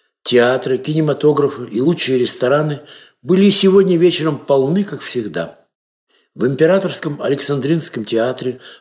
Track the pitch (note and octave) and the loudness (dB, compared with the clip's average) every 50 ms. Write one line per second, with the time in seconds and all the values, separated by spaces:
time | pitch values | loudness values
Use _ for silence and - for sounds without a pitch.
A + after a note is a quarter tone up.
0 | _ _ _ _ - - B2+ A#2+ A#2 B2 C3 C3 - C3 C3 B2 - D#3 D3+ D#3+ | _ _ _ _ -6 2 4 4 4 4 2 0 -2 -2 -4 -4 -2 -4 -2 0
1 | D#3 D3+ C3+ - - D3 D3 C#3+ C#3+ C3 - A#2 B2 - G#2 A2+ C3 E3 E3+ - | 0 0 0 2 2 2 2 2 0 -2 -2 -6 -12 -6 -4 0 0 0 0 0
2 | - C3 C3 B2 A#2+ A2 - - B2+ B2 C#3 D3+ D#3 D3+ D3 C#3 - - - - | -2 -2 0 0 0 -2 -2 -2 0 0 2 2 0 -2 -4 -8 -12 -20 -20 -20
3 | - _ _ _ - B2+ F#3 F#3 G3+ G3+ F#3+ - F#3+ F#3+ F#3 G3+ F#3+ F3+ F3+ D#3+ | -20 _ _ _ -2 0 2 4 4 4 4 4 2 4 6 6 4 4 4 4
4 | F3 F3 E3 - D3+ D#3+ D3+ A#2+ - - C#3+ C#3 C3 C#3 E3+ G3+ G3 G3+ D3+ B2 | 4 2 2 2 -2 -4 -4 -4 -2 0 2 2 2 2 0 0 -2 -4 -8 -12
5 | - - - B2 A2 G2+ D#2 E2+ E2 D#2+ - _ _ _ _ _ _ _ _ _ | -10 -8 -6 -6 -6 -6 -6 -8 -8 -8 -12 _ _ _ _ _ _ _ _ _
6 | _ _ _ _ _ _ _ - A2 C3 C#3 B2+ D#3+ D#3+ F#3+ G3 F#3+ E3 - - | _ _ _ _ _ _ _ -4 -2 -2 0 2 2 4 4 2 0 -2 -8 -6
7 | - D#3 C#3+ - - B2+ C#3+ C#3 - - C#3+ C3+ A#2+ C#3+ E3 D#3+ D3 - - A#2+ | -8 -8 -8 -6 -4 -4 -4 -4 -4 -4 -4 -4 -2 -2 -2 -2 -4 -6 -8 -8
8 | G#2+ - A2+ A2+ A2+ B2+ B2+ - C3 B2+ A#2 A#2+ - - - - | -6 -2 -2 -2 0 -2 -4 -6 -6 -8 -8 -8 -14 -20 -20 -20